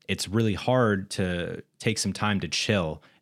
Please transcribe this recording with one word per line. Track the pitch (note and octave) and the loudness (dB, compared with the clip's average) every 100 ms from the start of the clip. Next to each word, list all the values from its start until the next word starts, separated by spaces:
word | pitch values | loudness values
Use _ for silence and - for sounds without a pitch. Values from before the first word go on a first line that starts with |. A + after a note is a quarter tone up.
| - | -6
it's | F#2+ - | -4 0
really | G#2+ A2 | 0 2
hard | F#2+ - B2+ A2+ G2 G2 | 0 2 4 4 2 -2
to | - F#2 F2 E2+ E2+ - - | -2 -2 -2 -4 -8 -14 -4
take | A#2 G#2+ | -2 -2
some | G2+ | -2
time | F#2+ G#2+ G2+ | -2 0 0
to | E2 | -2
chill | - - G#2 D#2+ D#2+ - _ | -2 2 2 0 -4 -14 _